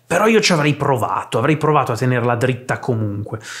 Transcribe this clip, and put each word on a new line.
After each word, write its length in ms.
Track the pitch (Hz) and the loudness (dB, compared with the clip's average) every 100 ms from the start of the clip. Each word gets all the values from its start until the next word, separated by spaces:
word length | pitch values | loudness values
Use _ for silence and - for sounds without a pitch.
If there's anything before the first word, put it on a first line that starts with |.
| - | -4
Però 160 | 170 214 | 0 4
io 140 | 220 | 4
ci 120 | 208 | 4
avrei 220 | 165 147 | 2 2
provato, 640 | 143 139 127 95 90 - 120 | 0 0 0 0 -4 -2 -2
avrei 180 | 135 151 | 0 0
provato 360 | 151 147 127 | 2 2 0
a 40 | 113 | 0
tenerla 380 | 127 123 120 | 0 0 0
dritta 460 | 120 127 123 - 113 | 0 0 -2 -4 -6
comunque. 580 | - 113 107 101 107 110 - - | -2 -2 -2 -4 -8 -10 -12 -18